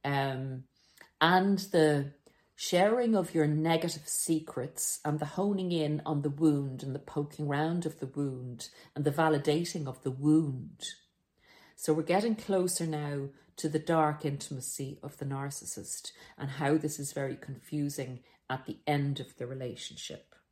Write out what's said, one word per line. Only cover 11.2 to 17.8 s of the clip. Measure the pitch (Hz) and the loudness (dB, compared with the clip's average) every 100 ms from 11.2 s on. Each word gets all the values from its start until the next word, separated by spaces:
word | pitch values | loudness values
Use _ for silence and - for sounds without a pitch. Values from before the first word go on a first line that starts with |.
| _ _ _ - - | _ _ _ -20 -20
So | - - | -6 0
we're | 160 | 0
getting | 156 180 226 | 4 2 2
closer | 214 - 190 180 - | -2 0 0 2 0
now | 165 151 147 143 139 - _ - | -2 -2 -4 -4 -8 -12 _ -6
to | 156 | -2
the | 156 | -2
dark | 151 165 151 151 | 2 4 4 2
intimacy | 151 139 - 135 - - 135 - | -4 -4 -6 -10 -8 -8 -10 -10
of | 143 - | -14 -10
the | |
narcissist | 143 135 139 - - - - - - - - - | -6 -6 -6 -10 -10 -10 -10 -12 -12 -18 -20 -10
and | 139 | -10
how | 135 143 156 | -2 2 2
this | 151 147 | 0 -6
is | 139 | -8
very | - 135 | -6 -6
confusing | 131 - 131 - 151 | -8 -12 -14 -6 -4